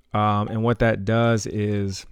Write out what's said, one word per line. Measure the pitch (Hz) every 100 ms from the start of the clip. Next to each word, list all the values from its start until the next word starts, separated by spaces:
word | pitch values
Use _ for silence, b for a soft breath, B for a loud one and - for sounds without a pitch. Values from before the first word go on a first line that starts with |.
| _
Um, | 107 104 104 107
and | 113
what | 113 120
that | 117 110 98
does | 113 117 113 101
is | 107 104 104 98 95 -